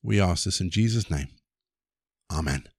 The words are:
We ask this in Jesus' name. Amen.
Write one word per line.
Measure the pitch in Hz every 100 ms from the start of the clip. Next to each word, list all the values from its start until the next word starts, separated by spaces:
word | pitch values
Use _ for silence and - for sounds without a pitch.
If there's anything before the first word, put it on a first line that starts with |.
We | 113 104
ask | 92 87
this | 95 -
in | 92
Jesus' | 104 113 113 104
name. | 76 67 - _ _ _ _ _ _ _ _ _
Amen. | 78 78 69 -